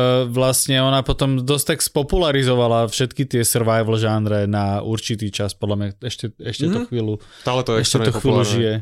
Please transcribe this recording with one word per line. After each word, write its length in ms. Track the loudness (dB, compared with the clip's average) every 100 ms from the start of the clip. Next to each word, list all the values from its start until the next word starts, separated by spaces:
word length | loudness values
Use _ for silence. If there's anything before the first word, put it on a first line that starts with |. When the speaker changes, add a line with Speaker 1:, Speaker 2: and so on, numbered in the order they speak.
| 4 2 2
Speaker 1:
vlastne 500 | 0 2 2 2 2
ona 220 | 2 2
potom 340 | 0 0 0 0
dosť 260 | 0 0 0
tak 120 | -2
spopularizovala 1040 | -2 -2 0 2 2 2 2 2 4 2 0
všetky 340 | 0 -4 -2 -2
tie 160 | 0
survival 500 | 0 0 2 2 2
žánre 520 | 0 2 0 0 0 0
na 340 | 0 0 -2
určitý 480 | -2 -4 -4 -6 -6
čas, 240 | -4 -6
podľa 240 | -4 -4 -4
mňa 120 | -4 -8
ešte, 320 | -12 -10 -10 -10
ešte 260 | -10 -4 -2
to 120 | -2
Speaker 2:
Mhm. 60 | -4
Speaker 1:
chvíľu, 260 | -4 -2 -4 -8 -10
Speaker 3:
Stále 220 | -4 -2
to 100 | 0
je 80 | 0
Speaker 1:
ešte 60 | 2
Speaker 3:
extrémne 140 | 0 0
Speaker 1:
to 60 |
chvíľu 100 | 0 2 2
Speaker 3:
populárne. 160 | 2
Speaker 1:
žije. 200 | 0 0 -2